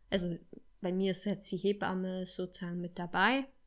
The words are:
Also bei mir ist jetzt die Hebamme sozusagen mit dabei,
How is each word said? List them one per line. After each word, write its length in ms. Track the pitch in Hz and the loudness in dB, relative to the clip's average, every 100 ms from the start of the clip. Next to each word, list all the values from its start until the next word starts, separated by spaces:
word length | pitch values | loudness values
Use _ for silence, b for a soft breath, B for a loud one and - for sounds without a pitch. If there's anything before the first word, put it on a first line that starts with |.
| - | -2
Also 260 | 190 175 165 - - - - | 0 0 -4 -8 -18 -20 -6
bei 100 | 185 | -2
mir 180 | 185 196 | 2 2
ist 160 | 185 208 | 2 -2
jetzt 260 | 196 - | -2 -2
die 60 | 185 | 0
Hebamme 680 | 196 202 190 185 185 185 185 | 2 2 0 0 -2 -4 -4
sozusagen 540 | - 180 - 175 175 | -4 -6 -6 -4 -4
mit 180 | 175 180 | -4 -6
dabei, 480 | 175 180 202 269 269 - | -2 4 4 4 0 -10